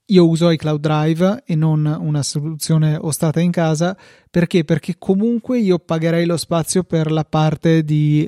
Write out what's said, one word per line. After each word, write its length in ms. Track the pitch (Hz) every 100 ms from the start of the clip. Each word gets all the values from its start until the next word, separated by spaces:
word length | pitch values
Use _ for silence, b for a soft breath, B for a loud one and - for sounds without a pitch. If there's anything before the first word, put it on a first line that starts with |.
| -
io 200 | 185 170
uso 220 | 160 170
iCloud 280 | 160 156 151
Drive 640 | 151 151 156 160 185 214 -
e 80 | 160
non 280 | 160 151
una 380 | 151 156 165 147
soluzione 720 | 131 151 151 156 - 160 156 151
ostata 440 | 160 143 160 160
in 100 | 175
casa. 480 | 175 160 156 175 190 b b b
Perché? 340 | 175 170 185
Perché 340 | 151 160 - 170
comunque 580 | - 190 226 240 - 247
io 220 | 202 175
pagherei 480 | - 165 165 170 170
lo 100 | 170
spazio 460 | - 170 151 190
per 280 | 175 165 156
la 140 | 156 151
parte 580 | 156 156 151 165 160
di, 400 | 156 151 151 147